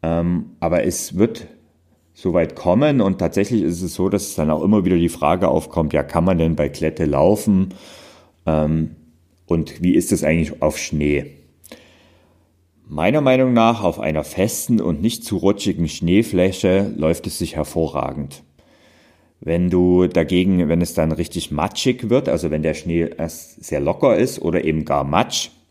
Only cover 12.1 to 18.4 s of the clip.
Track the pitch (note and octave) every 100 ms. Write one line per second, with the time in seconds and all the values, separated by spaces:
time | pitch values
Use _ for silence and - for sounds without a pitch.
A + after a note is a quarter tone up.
12.1 | _ _ _ _ _ _ _ - D2 E2+
13.1 | D3 C#3 C3 C3 A#2 A2+ A2+ G2 E2 A1
14.1 | D#2 D2+ - G2+ - - A#2 D#2+ D#2 G2+
15.1 | A#2 - G2 F2+ G2+ - E2+ E2 - E2+
16.1 | F#2 A2+ F#2 F2+ F#2+ G2 F#2 G2 - D#2
17.1 | E2 - - E2 - D2 - D#2+ C#2+ C2+
18.1 | C2+ C#2 -